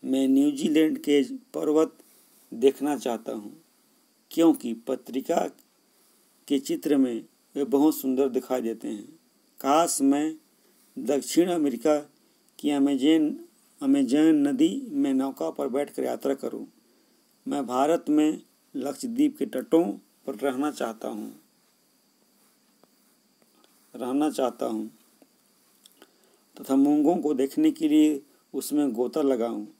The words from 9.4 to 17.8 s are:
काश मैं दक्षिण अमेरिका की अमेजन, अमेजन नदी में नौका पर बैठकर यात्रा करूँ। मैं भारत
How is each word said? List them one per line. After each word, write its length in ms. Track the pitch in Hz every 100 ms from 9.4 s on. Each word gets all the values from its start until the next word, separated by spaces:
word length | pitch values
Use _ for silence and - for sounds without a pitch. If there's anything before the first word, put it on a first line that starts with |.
| _ _
काश 380 | 135 151 170 -
मैं 320 | 139 143 156 160 _ _ _ _ _ -
दक्षिण 540 | 131 143 131 - 180
अमेरिका 480 | 175 143 117 156 151 147 _ _ _ _ _
की 120 | 147
अमेजन, 640 | 143 139 139 135 160 151 320 - _ _ _
अमेजन 680 | 139 139 131 143 156 156 143
नदी 380 | 131 160 196 254
में 220 | 147 139
नौका 340 | 131 135 131 160
पर 180 | 156 139
बैठकर 360 | 123 143 -
यात्रा 300 | 131 120 139
करूँ। 320 | 135 120 - - _ _ _ _ _ _ _ -
मैं 180 | 143 120
भारत 380 | 123